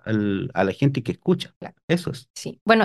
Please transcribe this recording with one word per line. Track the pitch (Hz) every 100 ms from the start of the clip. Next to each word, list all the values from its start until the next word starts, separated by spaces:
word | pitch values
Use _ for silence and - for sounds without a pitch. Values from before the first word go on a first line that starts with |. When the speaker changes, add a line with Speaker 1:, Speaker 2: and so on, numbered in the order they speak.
Speaker 1:
al, | - 110 104 98 92
a | 87
la | 95
gente | 92 143 135
que | 117
escucha. | 90 - 180 - _
Speaker 2:
Claro. | 180 - -
Speaker 1:
Eso | 170 -
es. | - -
Speaker 2:
Sí. | - 160 - -
Bueno, | 226